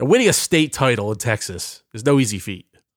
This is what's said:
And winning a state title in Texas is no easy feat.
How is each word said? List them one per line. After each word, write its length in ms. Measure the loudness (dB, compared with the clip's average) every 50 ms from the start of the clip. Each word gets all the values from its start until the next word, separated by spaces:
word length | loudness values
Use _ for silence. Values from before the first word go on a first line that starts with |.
And 80 | 0 2
winning 200 | 4 4 4 4
a 40 | 2
state 400 | 0 0 0 2 2 2 0 0
title 380 | 0 0 2 2 0 -2 -4
in 80 | -4 -4
Texas 640 | -2 -2 -2 -2 -4 -8 -10 -10 -12 -12 -14 -18 _ _ -16
is 120 | -4 0
no 160 | 2 2 2
easy 180 | 2 0 -2 -6
feat. 280 | -8 -10 -12 -14 -16 _ _ _ _ _ _